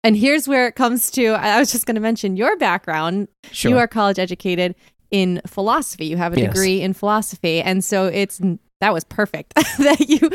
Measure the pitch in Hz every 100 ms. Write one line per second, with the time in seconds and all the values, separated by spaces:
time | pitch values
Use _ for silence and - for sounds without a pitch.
0 | 226 208 262 302 269 269 247 - 240 240
1 | - - 226 220 214 214 277 240 - 220
2 | 220 233 196 185 247 415 226 180 - 156
3 | 165 196 202 _ - - 240 247 233 226
4 | 202 190 180 180 190 175 180 180 _ _
5 | _ 196 185 175 - - 202 262 - -
6 | 156 170 170 170 - 185 190 190 190 185
7 | 202 214 208 - 170 165 190 190 - 196
8 | 190 170 196 - 185 170 _ _ 202 170
9 | - - 208 - - - - - 285 294
10 | 294 294 320